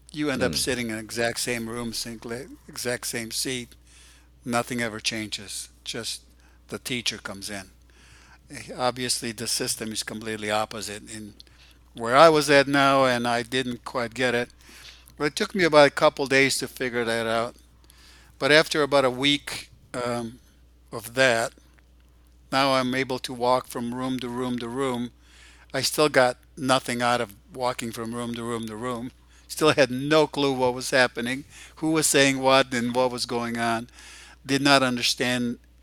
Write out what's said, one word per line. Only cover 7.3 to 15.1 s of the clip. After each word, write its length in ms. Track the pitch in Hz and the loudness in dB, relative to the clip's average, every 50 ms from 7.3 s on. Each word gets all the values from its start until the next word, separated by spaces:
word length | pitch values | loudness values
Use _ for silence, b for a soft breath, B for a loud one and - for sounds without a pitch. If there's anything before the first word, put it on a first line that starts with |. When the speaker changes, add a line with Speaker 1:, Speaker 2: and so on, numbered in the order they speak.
| 101 98 98 104 | -12 -12 -12 -12
Speaker 1:
in. 200 | 104 98 95 90 - - _ b b b b b b b b b b b b - | -12 -12 -12 -14 -20 -20 _ b b b b b b b b b b b b -20
Eh, 220 | 151 139 127 139 - | -18 -18 -16 -16 -8
obviously, 560 | - 131 123 117 123 127 123 - - - 117 113 | -4 -2 -2 -2 -2 -4 -4 -4 -4 -4 -8 -8
the 140 | 101 117 110 | -8 -6 -6
system 440 | - - 131 120 - - 120 110 110 | -4 -4 -2 -4 -4 -6 -6 -8 -8
is 100 | 104 - | -8 -8
completely 480 | - 117 110 110 110 110 107 104 107 | -8 -10 -10 -8 -8 -8 -6 -4 -2
opposite 580 | 107 107 107 107 - 113 98 101 101 104 120 117 | 0 0 -2 -2 -6 -10 -10 -10 -12 -12 -14 -14
in 240 | 113 110 107 101 101 - - b b b b b b b b _ _ | -14 -14 -14 -16 -18 -20 -20 b b b b b b b b _ _
where 220 | - 113 113 123 | -8 -2 4 8
I 120 | 135 160 165 | 10 10 10
was 220 | 156 151 143 147 | 10 6 4 6
at 180 | 147 139 139 135 | 6 6 6 6
now, 360 | 143 143 139 139 139 135 135 | 4 4 4 4 6 4 4
and 220 | 127 123 120 120 | 4 2 0 0
I 160 | 123 120 120 120 | 0 -2 -2 -2
didn't 420 | 117 127 131 131 123 120 113 - | -2 -4 -4 -4 -4 -8 -10 -12
quite 300 | - - 131 120 117 110 | -8 -6 -6 -6 -6 -4
get 200 | 120 131 123 117 | -2 0 0 2
it. 160 | 120 120 - - B B B B B B B B B B B | 0 -2 -4 -8 B B B B B B B B B B B